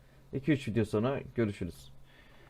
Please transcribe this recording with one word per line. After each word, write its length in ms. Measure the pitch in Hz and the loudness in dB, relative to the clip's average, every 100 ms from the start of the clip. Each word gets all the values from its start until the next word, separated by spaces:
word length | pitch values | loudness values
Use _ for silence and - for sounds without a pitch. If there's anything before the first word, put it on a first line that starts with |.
| - - - | -20 -20 -8
İki 200 | 135 160 | -4 2
üç 160 | 139 113 | 2 2
video 160 | 107 | 0
sonra 360 | 104 107 120 135 - | 2 2 2 0 -4
görüşürüz. 580 | - 107 - 87 - - - - - - - - | 0 0 0 -6 -8 -16 -18 -20 -20 -20 -20 -20